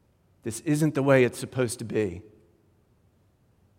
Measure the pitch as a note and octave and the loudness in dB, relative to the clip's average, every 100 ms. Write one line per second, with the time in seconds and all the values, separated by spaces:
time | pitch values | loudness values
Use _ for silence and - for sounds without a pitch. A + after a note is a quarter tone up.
0 | _ _ _ _ A2+ - - D3+ D#3 C#3 | _ _ _ _ -10 -8 -2 0 0 2
1 | C3+ C3+ A#2+ - A#2+ B2 A#2+ - A2 G#2+ | 4 6 4 0 -8 -4 -4 -4 -6 -2
2 | G2+ F2 - - _ _ _ _ _ _ | -2 -6 -14 -20 _ _ _ _ _ _
3 | _ _ _ _ _ _ _ | _ _ _ _ _ _ _